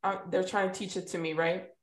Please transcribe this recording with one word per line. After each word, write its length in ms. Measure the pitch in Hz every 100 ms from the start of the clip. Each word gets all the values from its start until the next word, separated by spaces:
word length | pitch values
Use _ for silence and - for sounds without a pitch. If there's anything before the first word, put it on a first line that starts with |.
uh, 140 | 196 190 185
they're 140 | 190
trying 260 | 185 208 190
to 40 | 185
teach 220 | 196 190
it 100 | -
to 80 | 175
me, 160 | 160
right? 340 | 156 165 185 - -